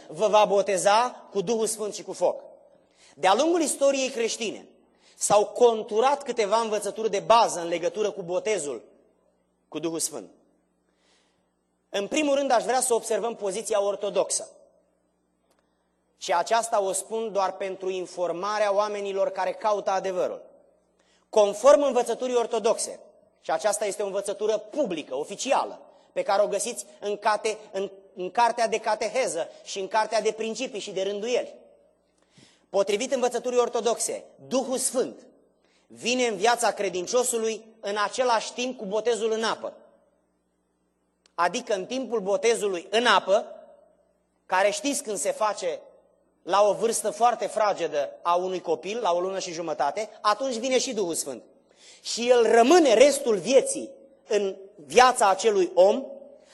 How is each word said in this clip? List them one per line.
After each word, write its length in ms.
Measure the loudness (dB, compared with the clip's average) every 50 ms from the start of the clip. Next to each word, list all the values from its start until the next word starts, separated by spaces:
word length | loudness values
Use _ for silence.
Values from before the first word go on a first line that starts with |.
| -18 -16
vă 200 | -4 -2 0 4
va 180 | 4 4 4
boteza 840 | 4 4 2 2 2 0 0 2 4 4 4 4 2 -2 -8 -16 -8
cu 100 | -6 -4
Duhul 260 | -2 -2 -2 -2 -2 -2
Sfânt 260 | -4 -6 -6 -8 -8
și 100 | -10 -12
cu 100 | -12 -4
foc.” 300 | -2 0 0 0 -2 -8 -18 -20 -20 _ _ _ _ _ _ _ _ _ -20 _
De-a 180 | -2 2 4 4
lungul 280 | 4 4 2 2 2
istoriei 480 | 0 0 0 2 2 2 2 2 -2 -2
creștine 580 | -2 -4 -4 -4 -4 -4 -6 -6 -8 -10 -14 -20 _ _ _ _ _ _ _ _ _
s-au 300 | -6 0 4 4 4 4
conturat 800 | 2 2 4 4 6 4 2 -2 -2 0 2 2 4 2 0 -2
câteva 360 | -4 -2 -2 0 2 2 2
învățături 500 | 2 0 -2 -4 -4 -6 -6 -4 -4 -2
de 100 | -2 -2
bază 400 | 2 4 6 6 6 4 2 -2
în 80 | -4 -4
legătură 440 | -4 -2 -2 -2 -2 -2 -2 -4
cu 100 | -4 -6
botezul 600 | -8 -6 -4 -4 -2 -2 -2 -2 -4 -6 -8 -10 -12 -16 _ _ _ _ _ _ _ _ _ _ _ _ _ _ _ _
cu 120 | -8 -6
Duhul 200 | -6 -4 -4 -4
Sfânt. 300 | -6 -6 -8 -10 -14 -14 -18 _ _ _ _ _ _ _ _ _ _ _ _ _ _ _ _ _ _ _ _ _ _ _ _ _ _ _ _ _ _ _
În 180 | -6 -6 -4 -2
primul 280 | -2 0 0 2 2
rând, 160 | 0 2 2
aș 120 | 2 2 2
vrea 180 | 0 0 0
să 120 | 2 2 0
observăm 420 | 0 0 -2 -2 -2 -2 -4 -6
poziția 460 | -6 -6 -6 -6 -6 -4 -2 -2 0
ortodoxă. 680 | 0 -2 -2 -4 -6 -2 -2 0 0 0 -2 -6 -6 -8 -14 -20 _ _ _ _ _ _ _ _ _ _ _ _ _ _ _ _ _ _ _ _ _ _ _ _ _ _ _ _ _ _ _ _
Și 160 | -6 -2 0
aceasta 480 | 0 0 2 0 0 0 0 0 0
o 100 | 0 0
spun 400 | -2 -4 -6 -6 -6 -6 -6 -4
doar 260 | -2 -2 -2 -2 -2 -4
pentru 320 | -6 -8 -8 -8 -8 -6
informarea 840 | -6 -6 -8 -8 -6 -6 -4 -4 -4 -4 -4 -4 -2 0 0 0 2
oamenilor 560 | 0 0 0 -4 -6 -6 -4 -2 0 0 0
care 220 | 0 -2 -4 -4
caută 380 | -4 -2 -2 -2 -2 0 -2 -2
adevărul. 520 | -2 -2 -2 -2 -2 -2 -2 -4 -4 -8 -14 -18 -20 _ _ _ _ _ _ _ _ _ _ _ _ _ _ _
Conform 520 | 4 4 4 4 2 4 6 8 8 8
învățăturii 540 | 6 4 2 0 0 0 -2 -4 -4 -2 0
ortodoxe, 640 | 0 0 0 -2 -2 0 0 0 0 -2 -8 -10 -12 -18 -20 _ _ _ _ _ _
și 100 | _ -4
aceasta 340 | -4 -2 0 -2 -2 0 -2
este 160 | -6 -4 -4
o 40 | -6
învățătură 520 | -6 -6 -6 -6 -6 -6 -4 -2 -2 -2 -2
publică, 580 | -4 -6 -4 -4 -2 -2 -4 -6 -8 -8 -8
oficială, 640 | -8 -8 -8 -10 -8 -2 0 0 0 0 -2 -6 -14 -18 -20 _ _ _ _ _
pe 80 | -4
care 200 | -2 0 2 2
o 60 | 2 2
găsiți 380 | 0 -2 -4 -4 -6 -8 -12 -16 -16 -10
în 180 | -8 -6 -6 -2
cate-, 400 | 0 0 0 0 -2 -4 -6 -6 -10 -10
în, 200 | -8 -8 -8 -8 -10 -14 -20 _ _
în 160 | -12 -10 -4
cartea 360 | 0 2 2 2 2 0 -2 -2
de 120 | -2 -2
cateheză 720 | -2 -2 -2 -2 -4 -4 -2 -2 -2 -2 -2 -4 -6 -8 -10 -14 -16
și 160 | -12 -10 -8
în 80 | -6 -2
cartea 340 | -2 -2 0 0 0 -2
de 100 | 0 -2
principii 480 | -2 -2 -6 -8 -6 -6 -8 -8 -8 -10
și 120 | -10 -8
de 100 | -6 -4
rânduieli. 520 | -4 -4 -4 -4 -4 -2 -2 -2 -2 -4 -10 -18 -20 -20 _ _ _ _ _ _ _ _ _ _ _ _ _ _ -20 _ _ _ _ _
Potrivit 440 | -2 -2 0 0 0 -2 -2 -2 -2
învățăturii 460 | -2 -2 -2 -2 -4 -4 -2 0 0
ortodoxe, 640 | 0 0 -2 -2 0 0 0 0 -2 -4 -6 -8 -10 -14 -20 -20 -8 -4
Duhul 300 | -2 -2 -2 -2 -4 -4
Sfânt 420 | -4 -2 -2 -2 -2 -2 -6 -12 -20 -20 _ _ _ _ _ _ _ _ _ _ _ _
vine 380 | -20 -8 -4 -2 0 0 0 0
în 80 | 0
viața 360 | 2 2 2 2 2 2 0
credinciosului 920 | 0 -2 -4 -4 -4 -6 -4 -2 0 0 0 0 -2 -2 -2 -4 -4 -6 -10 -16 -20 _
în 160 | -8 -6 -4 -2 -4
același 500 | -2 -2 -2 0 2 0 0 -2 -4 -6
timp 240 | -6 -6 -6 -6 -8
cu 80 | -8
botezul 460 | -4 -4 -2 0 0 0 0 0 -2
în 120 | -2 -2 -2
apă. 300 | -2 -2 -4 -6 -10 -12 -14 -20 -20 _ _ _ _ _ _ _ _ _ _ _ _ _ _ _ _ _ _ _ _ _ _ _ _ _ _ _ _ _ 0
Adică 340 | 0 0 0 -2 -4 -4 -4
în 120 | -4 -4
timpul 340 | -6 -6 -6 -6 -4 -6 -4
botezului 680 | -2 -2 -2 0 2 2 2 2 0 -2 -4 -4 -4 -2
în 160 | -2 2 4
apă, 400 | 4 4 4 4 2 0 0 0 -4 -10 -18 -20 -20 -20 -20 _ _ _ _ _ _ _ _ _ _ _ _ _
care 240 | -2 0 2 2 2
știți 340 | 2 0 -2 -4 -4 -4 -4
când 140 | -6 -6 -4
se 140 | -4 -4
face 480 | -2 -2 -2 -2 -2 -4 -6 -6 -6 -8 -10 -18 -20 _ _ _ _ _ _ _ _ _ _
la 240 | 0 2 4 4 4
o 60 | 2
vârstă 360 | 2 0 -2 -2 -2 -4 -6
foarte 380 | -2 2 2 2 2 0 -4 -4
fragedă 720 | 0 0 2 2 0 0 -4 -4 -2 -4 -4 -4 -8 -4
a 140 | -2 0 0
unui 260 | 2 0 -2 -4 -4
copil, 380 | -4 -4 -4 -4 -4 -6 -6 -2
la 120 | 0 0 0
o 60 | 0
lună 200 | 0 -2 -4 -6
și 120 | -6 -8
jumătate, 580 | -8 -8 -6 -6 -4 -2 -2 -2 -2 -4 -6 -8 -10 -2
atunci 340 | 0 0 0 2 0 -4 -4
vine 220 | -4 -2 0 0 0
și 160 | 0 -2 -4
Duhul 200 | -4 -4 -2 -4
Sfânt. 300 | -4 -6 -8 -10 -12 -14 -18 _ _ _ _ _ _ -20 -20 -20 -16
Și 280 | -10 -8 -6 -2 2 4
el 220 | 4 6 6 6
rămâne 420 | 6 6 8 8 8 8 8 8 8
restul 420 | 8 8 8 6 4 0 0 0
vieții 540 | 0 0 4 4 4 4 4 0 -6 -8 -10 -14 -18 -20 -20 _ _ _ -2
în 280 | -2 0 0 -2 -6 -8 -14 -20 -20
viața 540 | -20 -14 4 6 8 8 8 6 6 4 4
acelui 420 | 4 4 2 2 4 4 2 4 6
om, 320 | 6 6 6 6 2 -2 -8 -12 -16 -18 -20 -20 -20 _ _